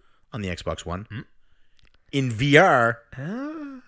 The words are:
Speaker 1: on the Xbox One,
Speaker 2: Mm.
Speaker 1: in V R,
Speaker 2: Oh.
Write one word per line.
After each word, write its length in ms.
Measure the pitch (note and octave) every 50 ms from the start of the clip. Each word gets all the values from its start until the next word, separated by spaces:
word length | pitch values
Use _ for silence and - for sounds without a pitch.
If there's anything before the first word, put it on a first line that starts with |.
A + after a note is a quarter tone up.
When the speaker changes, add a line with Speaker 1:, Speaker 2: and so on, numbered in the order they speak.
| _ _ _ _ _ _ -
Speaker 1:
on 80 | A2+
the 80 | G2+ F#2
Xbox 340 | F2 - - - E2 - -
One, 220 | E2 E2+ F#2 G#2+ -
Speaker 2:
Mm. 140 | G#2 A#2 - - _ _ - _ _ _ - _ _ - - - - _ _ _
Speaker 1:
in 200 | - C#3 C3+ B2+
V 260 | A2+ G#2 C3+ C#3+ C#3 D3+
R, 420 | F#3+ F#3 D3+ B2+ A#2 A#2 A#2 - - _ - C3
Speaker 2:
Oh. 600 | C3+ E3 G#3+ B3+ C#4 D4+ D#4 D#4+ D4 C#4 C4+ B3+ -